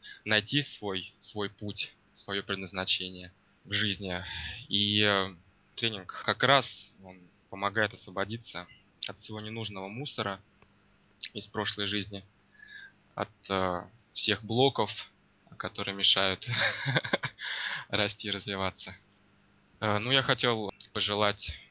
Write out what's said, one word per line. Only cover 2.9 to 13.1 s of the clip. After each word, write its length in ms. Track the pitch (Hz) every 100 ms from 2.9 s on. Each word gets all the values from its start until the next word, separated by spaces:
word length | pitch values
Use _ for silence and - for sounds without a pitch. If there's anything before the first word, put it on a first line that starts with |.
| - 92 90 90 - _ _ -
в 80 |
жизни. 500 | 104 107 98 98 90 87 - - - -
И, 320 | 101 101 104
э, 320 | 104 98 95 87 - _ _ -
тренинг 480 | 113 104 92 - -
как 180 | 104
раз, 520 | 127 139 123 - - -
он 160 | 95 92 87 _ _
помогает 420 | 95 101 104 104
освободиться 760 | - - 92 98 113 - 90 87 - _ _ -
от 120 | 95
всего 200 | - 107
ненужного 480 | 107 113 101 101 95
мусора 520 | 113 147 - 101 98 - _ - _ _ _ _ _ -
из 140 | 110 -
прошлой 380 | 107 101 - 101
жизни, 360 | 104 98 98 - _ _ - - - - - _